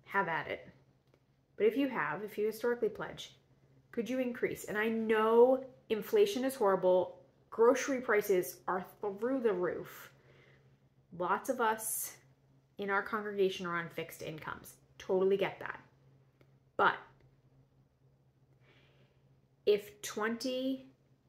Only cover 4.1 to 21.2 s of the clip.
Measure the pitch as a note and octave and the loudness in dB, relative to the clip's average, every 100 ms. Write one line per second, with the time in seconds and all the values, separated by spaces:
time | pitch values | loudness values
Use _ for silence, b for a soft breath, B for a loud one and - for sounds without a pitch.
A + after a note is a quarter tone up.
4.1 | C4 B3 A#3 G#3 - - G#3+ A3 A3+ A3 | -2 -2 -2 -4 -4 -6 -2 0 0 0
5.1 | A3 A3 A#3 B3+ C4 - - - G#3+ G3 | 2 4 8 8 6 0 -14 -4 -4 2
6.1 | G#3+ G#3 B3+ C4 - G3+ F#3 F#3 F3+ - | 4 4 4 -2 2 2 4 4 4 2
7.1 | - - _ - - A#3 B3+ - B3+ B3 | -6 -20 _ -10 4 6 6 0 -4 2
8.1 | G#3 G3+ F#3 F3+ - - F#3 F#3 - G#3 | 0 4 2 0 -8 -6 -6 -6 -8 -8
9.1 | G3 A#3+ C4+ A#3 F3+ F3 - - - - | -4 -2 0 0 2 -2 -4 -10 -14 -20
10.1 | _ b b b b b _ _ _ _ | _ b b b b b _ _ _ _
11.1 | E3+ F3 G3 - B3 A3 A3 - - - | -6 0 0 0 0 0 0 -4 -6 -8
12.1 | - _ _ _ _ _ - G3+ G3 G3 | -12 _ _ _ _ _ -10 -2 -2 0
13.1 | G#3+ G#3 G3+ F#3+ F#3+ F3+ E3+ E3 - D#3+ | -6 -4 2 2 2 -4 -4 -4 -8 -10
14.1 | - - D#3 - - - - _ - - | -10 -12 -10 -10 -12 -14 -20 _ -16 -2
15.1 | F#3 F#3+ G3 F3 - - - - _ _ | 2 4 2 0 -4 -12 -12 -16 _ _
16.1 | _ _ _ _ _ _ - G3 - - | _ _ _ _ _ _ 2 2 2 -10
17.1 | _ _ _ _ _ _ _ _ _ _ | _ _ _ _ _ _ _ _ _ _
18.1 | _ _ _ _ _ b b b b b | _ _ _ _ _ b b b b b
19.1 | b _ _ _ _ - G#3 - - - | b _ _ _ _ 0 0 0 -14 -10
20.1 | - G#3+ A#3 C4 B3+ C4 C4 - _ _ | -4 -4 -2 -4 -4 -4 -4 -10 _ _
21.1 | _ | _